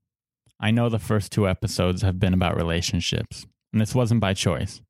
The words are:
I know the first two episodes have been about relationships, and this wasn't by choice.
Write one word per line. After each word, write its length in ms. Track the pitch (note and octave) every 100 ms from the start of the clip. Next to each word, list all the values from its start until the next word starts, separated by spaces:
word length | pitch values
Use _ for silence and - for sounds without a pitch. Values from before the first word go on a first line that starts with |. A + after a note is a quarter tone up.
| _ _ _ _ _ _
I 100 | G#2+
know 180 | A#2 A#2+
the 120 | A2+
first 320 | - G#2+ G2
two 160 | - G2
episodes 540 | F2+ G#2 - F2+ F2+
have 180 | F#2+ F#2
been 140 | F#2
about 220 | F#2 F2+ D#2+
relationships, 880 | E2 E2 - F2+ - D#2+ - - - _ _
and 80 | A2
this 140 | G#2+
wasn't 260 | B2 A#2+ A#2
by 140 | G2+
choice. 480 | F#2+ G2+ D2 F#2+ -